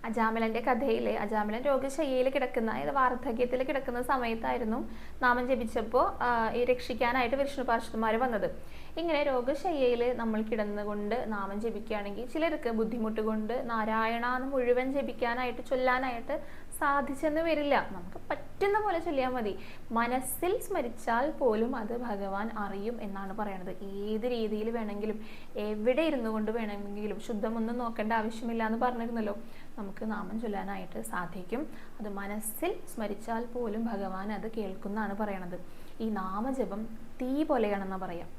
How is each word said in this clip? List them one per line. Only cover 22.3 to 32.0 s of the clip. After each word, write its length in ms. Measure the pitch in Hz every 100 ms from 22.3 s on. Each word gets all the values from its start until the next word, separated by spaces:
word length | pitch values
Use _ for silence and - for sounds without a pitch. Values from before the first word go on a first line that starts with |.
| 196 220 220
അറിയും 440 | 202 196 202 233
എന്നാണ് 340 | 214 196 196 196
പറയണത്. 480 | 208 190 185 180
ഏത് 420 | 196 202 202 214 240
രീതിയിൽ 440 | 233 220 214 214
വേണമെങ്കിലും, 540 | 233 214 202 214 214 - - - -
എവിടെ 460 | 208 208 220 254
ഇരുന്നു 280 | 320 285 226
കൊണ്ട് 200 | 214 214
വേണമെങ്കിലും, 680 | 226 220 202 202 202 214 214
ശുദ്ധമൊന്നും 580 | - 220 220 226 220 240
നോക്കേണ്ട 340 | 233 233 214
ആവശ്യമില്ല 540 | 226 214 226 226 226 220
എന്ന് 120 | 220
പറഞ്ഞിരുന്നല്ലോ. 600 | 254 240 233 233 214 208 - - - -
നമുക്ക് 320 | 196 202 220
നാമം 300 | 202 185 220
ചൊല്ലാനായിട്ട് 640 | 226 202 190 196 180 220
സാധിക്കും. 640 | 220 185 175 196 180 233 311 - - -